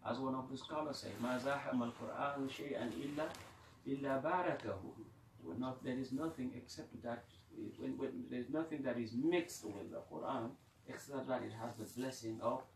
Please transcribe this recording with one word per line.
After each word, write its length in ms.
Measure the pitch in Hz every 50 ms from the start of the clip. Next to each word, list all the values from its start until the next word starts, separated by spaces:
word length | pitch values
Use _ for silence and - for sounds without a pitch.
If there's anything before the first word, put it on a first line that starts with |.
| - -
As 80 | 120
one 180 | 127 135 131 131
of 140 | 131 127 131
the 80 | 135
scholars 400 | 123 - - 156 151 156 147 131
say, 140 | - - - - 107
"ما 160 | 117 123 127 123
زاحم 440 | 123 139 139 143 - 131 127 123 120
القرآن 680 | 120 117 - 120 - - - 143 143 143 139 135 135
شيئا 400 | - - 139 139 - - 123 117
إلا، 400 | - - 139 139 147 147 - - - - - - - - - - - - -
إلا 340 | 135 139 135 139 135 135 135 135
باركه." 520 | 160 180 180 175 170 - - - 107 98 95 101 107 - 113 107 - - - - - - - -
Well, 140 | 82 85
not, 260 | 113 127 131 127 - 147
there 140 | 131 123
is 140 | 131 131 120
nothing 400 | 131 139 160 165 156 135 127 120 104
except 460 | - - - - 160 - - - - 113
that 220 | 117 117 117 - - - - - - 110 110 104 101 -
when, 200 | - 127 131 131
when, 280 | - 135 - - - - -
there 100 | 127 123
is 100 | 120 127
nothing 320 | 139 156 160 - 156 143 135
that 140 | 131 117
is 160 | 120 117 107 113
mixed 520 | 120 143 165 180 175 165 - - - -
with 260 | - - 101 - -
the 100 | - - - -
Quran 380 | - - - - - 123 113 123 - - - - - - -
except 400 | - - - - 139 143 135 127
that 160 | 131 127 120 107
it 80 | 110 110
has 220 | 113 113 120 -
the 220 | 107 107 98 - 123
blessing 400 | 131 127 123 - 113 110 113 -
of 200 | 110 117 117 - - - -